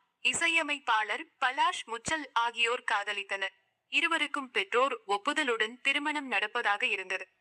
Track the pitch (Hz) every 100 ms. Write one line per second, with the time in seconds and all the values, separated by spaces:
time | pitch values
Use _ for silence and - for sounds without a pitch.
0 | _ _ 247 247 339 330 302 285 - 220
1 | 208 233 - _ 262 269 330 - - 226
2 | - 320 277 - 233 226 233 247 - 220
3 | 202 202 196 196 190 - _ _ _ 269
4 | 320 330 294 302 262 220 190 233 269 247
5 | - 202 277 294 285 226 220 247 - 277
6 | 294 294 269 208 208 240 226 202 240 202
7 | 185 190 190 _